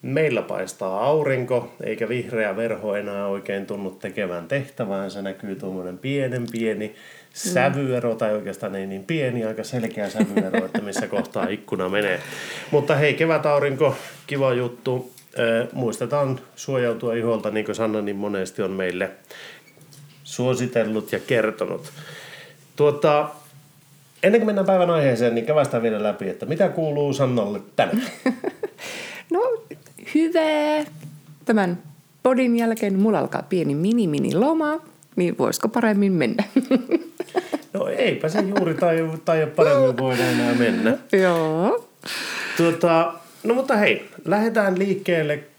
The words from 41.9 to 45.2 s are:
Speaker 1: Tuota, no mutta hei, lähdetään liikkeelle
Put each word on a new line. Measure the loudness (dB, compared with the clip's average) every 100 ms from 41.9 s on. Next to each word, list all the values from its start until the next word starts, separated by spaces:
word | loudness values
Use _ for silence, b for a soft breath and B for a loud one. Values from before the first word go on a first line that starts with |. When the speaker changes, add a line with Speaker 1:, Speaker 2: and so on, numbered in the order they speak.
| _ B B B B B 2
Speaker 1:
Tuota, | 2 4 4 6 4 -2 -18 -8
no | 0
mutta | 0 2 4
hei, | 4 2 -2 -12 -2
lähdetään | 2 2 2 2 2
liikkeelle | 0 -2 0 0